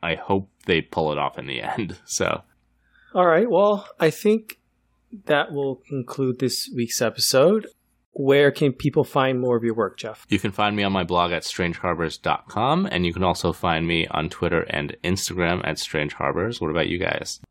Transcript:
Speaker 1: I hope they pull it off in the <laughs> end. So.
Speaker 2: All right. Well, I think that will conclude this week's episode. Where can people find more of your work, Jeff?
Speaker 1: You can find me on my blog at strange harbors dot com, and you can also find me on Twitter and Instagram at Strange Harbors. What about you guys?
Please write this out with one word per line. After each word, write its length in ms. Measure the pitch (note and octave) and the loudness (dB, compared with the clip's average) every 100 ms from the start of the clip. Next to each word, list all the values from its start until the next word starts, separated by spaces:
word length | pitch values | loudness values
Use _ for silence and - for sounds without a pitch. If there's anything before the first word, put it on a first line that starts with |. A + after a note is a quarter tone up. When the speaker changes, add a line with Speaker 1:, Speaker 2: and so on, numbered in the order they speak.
Speaker 1:
I 120 | E2+ | -6
hope 340 | D#2+ - G2 G2 _ | -4 -2 -2 -2 _
they 160 | - E2 | 0 0
pull 300 | - - D#2 | 0 -2 -2
it 40 | D2 | 0
off 200 | C#2+ - | -4 -6
in 80 | C#2 | -8
the 140 | B1 | -8
<laughs> 160 | - - | -6 -6
end. 200 | F2+ - | -6 -10
So. 360 | - - E2+ D#2+ - _ _ _ _ _ _ | -8 -4 -2 -4 -8 _ _ _ _ _ _
Speaker 2:
All 120 | G#3+ | 2
right. 240 | F3+ E3 A#3 | 4 4 4
Well, 380 | F#3 G#3 G3+ - - | 4 4 2 -4 0
I 100 | D#3+ | 0
think 500 | - G#3+ A3 - - _ _ _ _ _ - | 2 2 2 -2 -20 _ _ _ _ _ -8
that 260 | - D3 - | 0 0 0
will 280 | C#3+ C#3 B2+ - | -4 -4 -6 -8
conclude 520 | C#3 A#2+ - C3 B2+ | -8 -6 -2 -2 0
this 300 | C3 - - | -2 -2 -6
week's 260 | C3+ A#2 - | -4 -4 -2
episode. 680 | A2+ - - C3 E3 G#3+ - _ _ _ _ - | -2 0 2 6 6 4 -2 _ _ _ _ -2
Where 300 | C3+ C#3+ C#3+ | 4 6 6
can 220 | C#3 D3 | 4 0
people 300 | C3 D3+ D#3 | 2 0 2
find 360 | - C#3+ C3 B2+ | 0 2 2 0
more 160 | B2+ | 0
of 80 | A#2 | 0
your 120 | A#2 | 0
work, 200 | A2+ F#2+ - | 0 -2 -4
Jeff? 280 | A2 A2 - | -12 -10 -2
Speaker 1:
You 120 | G2+ | 0
can 120 | G#2 | 0
find 240 | G2+ G#2 | 0 0
me 60 | G#2 | 0
on 80 | G2 | 0
my 120 | F#2+ | 0
blog 280 | E2+ F2 F2 | 2 2 2
at 120 | E2 | 0
strange 320 | - - F2 E2+ | -4 -2 -2 -2
harbors 400 | F2+ E2+ D#2+ - | -2 -2 -4 -4
dot 300 | E2+ D2 - | -2 -2 -4
com, 380 | G#2 B2+ E3+ G3 | -2 0 0 0
and 140 | F2+ | 0
you 80 | F2 | 0
can 100 | F2+ | 0
also 300 | F#2 F2 F2 | 0 2 -2
find 320 | - F2+ D#2+ E2 | 0 0 0 2
me 200 | E2+ - | 0 0
on 200 | D#2 D#2+ | -2 -4
Twitter 340 | - E2+ E2 | -2 0 0
and 340 | - D2+ D2 - | -2 -4 -6 -6
Instagram 580 | F2 F#2+ - F2+ E2+ F2+ | -4 -2 -2 -2 0 0
at 140 | D#2 D#2 | -2 -6
Strange 360 | - D#2 D2 | -4 -2 -2
Harbors. 460 | - C#2+ D#2+ A2 A#2+ | -2 -2 0 -2 -4
What 120 | D#2 | -2
about 160 | E2 F2 | 0 -2
you 100 | F2 | -2
guys? 420 | F2 - - - - | -2 -2 -6 -12 -16